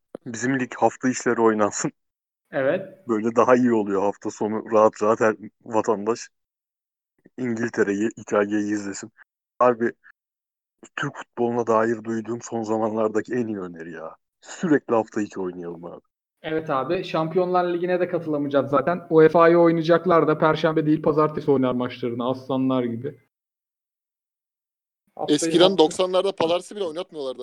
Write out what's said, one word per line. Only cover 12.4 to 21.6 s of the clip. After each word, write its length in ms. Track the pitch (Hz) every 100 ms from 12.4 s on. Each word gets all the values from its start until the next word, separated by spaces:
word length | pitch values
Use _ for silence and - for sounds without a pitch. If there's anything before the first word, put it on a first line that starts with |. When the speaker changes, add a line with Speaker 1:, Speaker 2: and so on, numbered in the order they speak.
Speaker 1:
son 200 | - 117
zamanlardaki 720 | 107 110 110 110 107 107 107
en 120 | 123 113
iyi 120 | 101
öneri 320 | 90 82 82
ya. 240 | 80 80 - _ _
Sürekli 540 | - - 180 139 -
hafta 260 | 113 110 110
içi 200 | 101 95
oynayalım 440 | 92 90 85 85
abi. 160 | 85 - _ _ _ _
Speaker 2:
Evet 280 | 165 160 160
abi. 340 | 135 131 180
Şampiyonlar 720 | 175 160 160 175 180 180 175
Ligi'ne 260 | 175 180 180
de 80 | 175
katılamayacağız 640 | 170 160 147 143 139 135
zaten. 360 | 139 131 180 -
uefa'yı 480 | 160 156 170 165 170
oynayacaklar 720 | 170 165 156 170 175 165 147
da 100 | 151
Perşembe 480 | 160 156 165 156 151
değil 160 | 156
Pazartesi 480 | 165 147 151 151 147
oynar 220 | 135